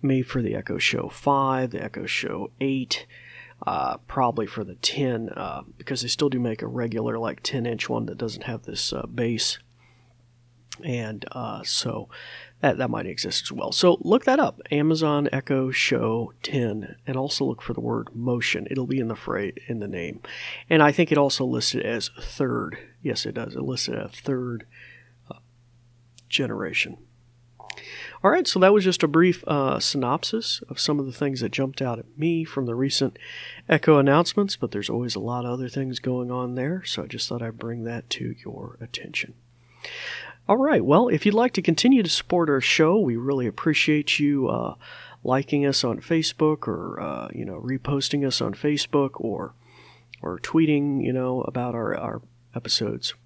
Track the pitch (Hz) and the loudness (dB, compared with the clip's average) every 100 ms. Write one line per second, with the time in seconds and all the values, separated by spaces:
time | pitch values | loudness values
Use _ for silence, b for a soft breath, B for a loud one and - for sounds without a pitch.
0 | 143 131 127 131 113 104 - 95 - - | 2 2 2 0 0 -2 -4 -2 0 0
1 | - - - 139 135 131 127 - - - | -4 -4 2 2 2 0 -2 -4 -8 -8
2 | 90 - - - 101 _ 139 135 127 - | -4 -4 -4 -6 -8 _ -2 -2 -2 -6
3 | - B B B B B - - 135 - | -8 B B B B B -4 -2 -2 -4
4 | - - 123 113 104 - 95 90 - - | -6 0 0 0 -4 -6 -10 -4 -4 0
5 | 135 117 113 - 139 135 - - - 131 | 0 0 -4 -6 -8 -8 -12 -16 -8 -6
6 | 120 - 147 131 120 110 110 123 117 113 | -4 0 2 2 -2 -2 -6 -4 -4 -2
7 | 117 113 113 - - 139 117 113 - 117 | -2 -2 -4 -6 -6 -4 -2 -4 -2 -2
8 | 110 101 113 101 - 113 - 101 - - | -4 -6 -6 -6 -8 -10 -8 -4 -4 -4
9 | - 120 117 113 - - _ _ b b | -8 -2 -2 0 -2 -4 _ _ b b
10 | b _ _ _ _ _ _ - 165 123 | b _ _ _ _ _ _ -14 -6 -6
11 | 110 107 - 127 117 104 110 - 120 110 | -6 -10 -12 -10 -10 -8 -4 -4 -2 -6
12 | - B B B B B 143 107 123 113 | -10 B B B B B 0 0 -2 -4
13 | 95 - - 170 - - - - 185 175 | -6 -6 -4 -4 -6 -6 -4 4 4 4
14 | - 226 - 262 269 - - 147 151 160 | 4 2 4 2 2 -2 -2 2 4 4
15 | 156 147 143 135 - 135 131 131 - 123 | 2 2 2 -2 0 0 0 0 0 2
16 | 117 113 113 - - 143 120 104 98 - | 2 0 -4 -8 -4 0 0 -2 -8 -12
17 | - 131 135 - 135 120 - 117 117 117 | -6 -4 -2 0 0 -2 -6 -4 -2 -2
18 | 117 - 123 120 113 - - 131 127 135 | -4 -4 0 0 0 -2 -2 -4 -2 0
19 | 113 110 - 92 101 - - 117 101 95 | -2 -4 -4 -2 -2 -6 -8 -6 -6 -6
20 | 85 - B B B B B 165 147 143 | -8 -10 B B B B B 6 6 6
21 | 165 147 143 - 127 123 - 123 104 117 | 4 6 4 4 0 0 0 -2 -2 -4
22 | - - - - 131 120 - - B B | -4 -8 -12 -2 -2 0 -4 -8 B B
23 | 147 113 110 - 131 127 135 127 - 117 | -6 -4 -4 -6 -8 -6 -6 -4 -4 -6
24 | 104 - - 135 123 117 - B B B | -8 -10 -4 -4 -4 -8 -10 B B B
25 | B B _ - _ _ _ _ _ _ | B B _ -20 _ _ _ _ _ _
26 | _ - _ - 127 107 98 - - - | _ -20 _ -2 -2 -2 -4 -2 -4 -6
27 | - _ _ _ _ _ - B B B | -18 _ _ _ _ _ -16 B B B
28 | B B 190 320 - - 185 208 190 180 | B B 4 4 2 6 8 8 6 4
29 | 165 151 180 175 - 151 135 131 - 143 | 4 6 6 4 0 0 2 2 0 0
30 | 123 147 - 226 226 - - 127 - 147 | 0 0 0 -2 -2 -4 -6 -4 0 0
31 | 135 123 147 131 120 120 135 135 131 117 | -2 -2 -2 0 -4 -2 -2 -2 -4 -4
32 | - - 160 165 160 - 123 117 135 - | -8 -2 0 0 -2 -2 -2 0 0 2
33 | 135 - B B B B - 156 - 151 | 0 -2 B B B B 2 2 8 8
34 | 139 143 175 - 202 - 120 101 104 113 | 8 6 6 2 0 0 -4 -4 -2 -2
35 | 123 107 107 123 123 123 127 135 135 123 | -2 -4 -4 -4 -4 -4 -4 -4 -4 -4
36 | 135 127 123 123 123 123 131 180 180 - | -2 -2 -2 -4 -4 -2 -2 -4 -4 -8
37 | 85 117 - 120 117 113 120 117 113 117 | -6 -6 -4 -4 -6 -8 -8 -6 -6 -8
38 | 120 - 123 117 - - 120 120 120 - | -6 -6 -6 -8 -12 -12 -14 -14 -12 -12
39 | - - - - _ _ B B B B | -8 -8 -8 -12 _ _ B B B B
40 | B B B B - 214 269 247 104 151 | B B B B 0 2 4 4 6 6
41 | 240 160 208 208 247 - 180 165 247 262 | 6 4 4 4 4 2 2 4 6 6
42 | 185 - - 180 165 139 127 - 160 196 | 6 0 2 2 4 4 4 4 6 6
43 | 175 113 127 139 120 101 - 147 - 151 | 4 0 0 0 0 0 2 2 4 4
44 | 147 - 147 143 131 120 117 - B B | 2 2 4 4 2 0 -2 -6 B B
45 | B B - 127 139 147 143 135 127 110 | B B 0 0 2 2 4 2 2 -2
46 | - 165 156 - 156 151 - 87 90 - | 0 0 0 2 2 2 -2 -4 -6 -6
47 | 78 67 58 - 107 92 120 131 - 143 | -6 -6 -8 -8 -8 -8 -6 -6 -2 -2
48 | 135 143 139 127 113 98 147 147 - 147 | 0 0 0 0 -2 -2 -2 0 0 2
49 | 139 127 - 101 - - B B B B | 0 -2 -6 -4 -8 -12 B B B B
50 | B - - 87 - 160 160 147 143 139 | B -12 -8 -8 0 4 4 4 2 0
51 | - 127 127 127 - 123 123 117 107 101 | 0 0 -2 -2 -2 -4 -4 -2 -2 -2
52 | 117 113 - _ _ - - - 107 120 | -4 -8 -10 _ _ -12 -2 -2 -2 -4
53 | - - | -6 -10